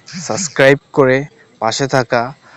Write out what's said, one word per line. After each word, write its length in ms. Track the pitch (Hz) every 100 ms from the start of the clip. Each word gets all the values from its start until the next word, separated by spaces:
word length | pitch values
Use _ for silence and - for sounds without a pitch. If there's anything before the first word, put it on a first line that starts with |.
| -
সাবস্ক্রাইব 720 | 180 - 110 185 - 135 143 -
করে 320 | - 131 131 147 _ _ _
পাশে 280 | 110 - 135
থাকা 460 | 135 120 120 123 - _